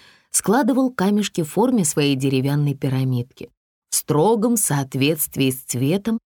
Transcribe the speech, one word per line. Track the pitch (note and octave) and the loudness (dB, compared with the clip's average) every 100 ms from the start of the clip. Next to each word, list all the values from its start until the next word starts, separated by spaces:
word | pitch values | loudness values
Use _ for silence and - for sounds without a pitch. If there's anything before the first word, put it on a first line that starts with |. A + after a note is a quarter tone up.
| - _ _ | -20 _ _
складывал | - - A3+ C#4 C4 C4 | -4 0 2 2 2 0
камешки | B3+ F#3 G#3 G3+ - | 0 0 0 -2 -4
в | D#3 | -4
форме | - B3 A#3+ E3 | 0 2 2 0
своей | - C#3+ C3+ | 0 0 2
деревянной | C3+ C3 C3+ D3 D3 C#3 | 0 0 0 0 0 -2
пирамидки | C#3 C3 C3 B2 A#2+ - - _ _ _ _ | -2 -2 0 -2 -6 -12 -20 _ _ _ _
в | - | -6
строгом | - D3 F#3 A3+ A#3 A#3 | 0 2 4 2 2 0
соответствии | - C#3+ C3+ C3+ C#3 D#3+ - - C3+ | 0 -2 -2 0 0 0 -4 -2 0
с | C3 | -2
цветом | - B2 C3+ F#3+ G3+ A3+ - | -6 -2 0 0 -2 -6 -6